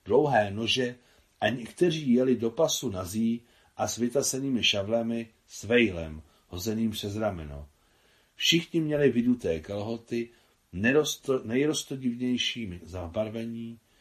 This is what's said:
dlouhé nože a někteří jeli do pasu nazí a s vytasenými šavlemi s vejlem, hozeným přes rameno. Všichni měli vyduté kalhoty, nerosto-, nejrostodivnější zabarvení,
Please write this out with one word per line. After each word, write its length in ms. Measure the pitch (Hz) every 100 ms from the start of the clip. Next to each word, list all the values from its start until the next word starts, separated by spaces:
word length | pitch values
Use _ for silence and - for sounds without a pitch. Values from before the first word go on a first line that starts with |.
dlouhé 460 | - 127 147 117 101
nože 460 | 101 113 131 123 - _ _ _ _
a 80 | 107
někteří 640 | 120 107 - 175 160 139
jeli 240 | 120 131 113
do 140 | 113
pasu 400 | 113 156 - 123
nazí 520 | 92 87 104 113 117 - _ _ -
a 120 | 110
s 80 | 110
vytasenými 680 | 120 139 - 131 139 120
šavlemi 640 | 92 104 98 117 113 117 113 _ _
s 180 | -
vejlem, 580 | 104 120 110 85 80 78 - _ _
hozeným 420 | 92 107 110 113
přes 260 | 101 101 107
rameno. 520 | 107 85 76 71 71 _ _ _ _ _ _
Všichni 460 | - - 170 - 170
měli 300 | 156 147 139
vyduté 500 | 117 120 123 92 80
kalhoty, 720 | 78 101 104 117 - 117 117 _ _ _ _
nerosto-, 720 | 90 117 147 143 - - 131
nejrostodivnější 1400 | 107 127 151 147 - 135 127 120 127 123 - 123 104 87
zabarvení, 960 | 85 90 85 107 110 113 117 117 113 117 _ _